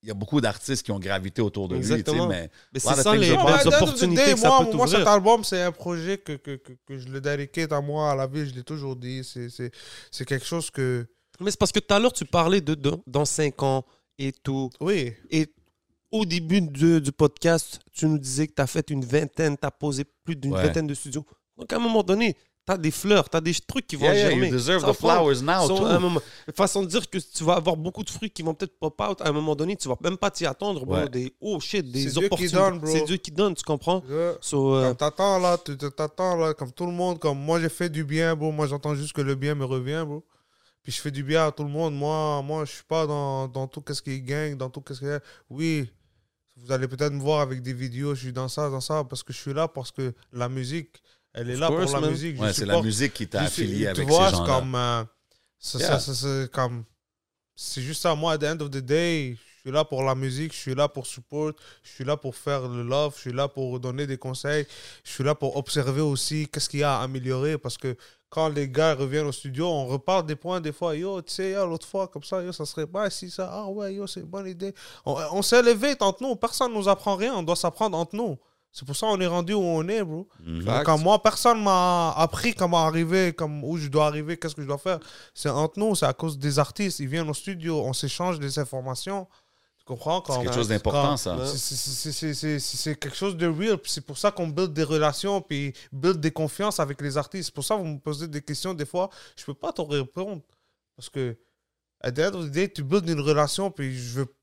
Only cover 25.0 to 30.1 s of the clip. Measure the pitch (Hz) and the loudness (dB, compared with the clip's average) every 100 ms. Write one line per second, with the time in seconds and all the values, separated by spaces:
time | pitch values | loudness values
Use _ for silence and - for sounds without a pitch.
25 | 160 175 156 131 135 185 175 190 214 180 | 6 6 6 4 4 4 4 4 4 4
26 | 180 165 - - - - 196 196 190 196 | 4 2 -2 -16 -12 0 2 2 0 -2
27 | - 190 - - 160 175 165 160 160 - | -2 -8 -6 -2 2 4 2 0 -4 -6
28 | - - 220 - 165 156 196 _ 156 - | -10 -8 -10 -6 -6 -4 -8 _ -6 -2
29 | 208 190 156 151 156 147 160 202 135 123 | -2 0 -2 0 0 0 -2 -2 -4 -2
30 | 160 | -2